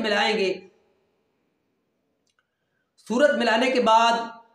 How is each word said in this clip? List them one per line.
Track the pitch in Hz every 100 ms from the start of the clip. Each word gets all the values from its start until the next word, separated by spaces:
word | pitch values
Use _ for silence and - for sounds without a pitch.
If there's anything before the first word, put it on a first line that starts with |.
मिलाएंगे। | 220 208 220 202 190 - - _ _ _ _ _ _ _ _ _ _ _ _ _ _ _ _ _ _ _ _ _ _ _ -
सूरत | 226 294 233
मिलाने | 233 226 254
के | 247
बाद | 233 220 233 233 - - _